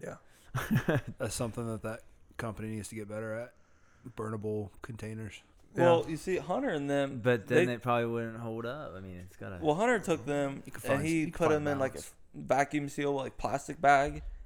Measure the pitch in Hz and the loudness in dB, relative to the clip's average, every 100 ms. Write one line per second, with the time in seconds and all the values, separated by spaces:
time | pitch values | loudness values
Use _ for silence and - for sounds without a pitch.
0 | - - - - - 127 - 160 - 143 | -14 -14 -18 -20 -8 -6 0 0 2 0
1 | - - 117 - 120 113 117 110 110 110 | 0 -8 -6 -4 -4 -4 -6 -4 -6 -8
2 | - - - - 117 98 107 110 98 110 | -14 -20 -20 -10 -8 -6 -6 -6 -8 -10
3 | 101 107 110 110 123 - - - _ _ | -8 -8 -6 -6 -8 -14 -20 -20 _ _
4 | 127 - 110 110 107 107 104 - - 113 | -18 -8 -6 -4 -2 -4 -4 -10 -12 -10
5 | 107 110 110 - - - - - 175 170 | -8 -8 -10 -12 -20 -20 -8 6 8 8
6 | 147 156 - 175 143 208 269 156 143 143 | 4 -4 -2 -2 0 0 0 0 2 2
7 | 139 131 123 120 - 131 175 120 123 120 | 0 0 2 2 4 4 4 2 0 2
8 | 117 117 117 110 117 113 117 147 143 92 | 2 -2 -4 -6 -6 -6 -6 -6 -8 -10
9 | 95 90 90 - 107 92 156 156 233 226 | -12 -12 -14 -14 -12 -4 2 2 4 2
10 | 185 160 117 143 139 139 - - - 139 | 2 0 0 0 0 -4 -10 -10 0 2
11 | 156 165 156 - 160 151 147 143 131 - | 2 2 0 2 2 4 2 0 0 -2
12 | - - - - - 131 143 147 143 - | -14 -16 -18 -10 0 2 4 0 -2 -2
13 | 143 139 127 - 113 135 - 147 143 139 | 0 0 -4 -4 -2 -2 -4 2 6 8
14 | 147 147 - - | 6 -2 -8 -10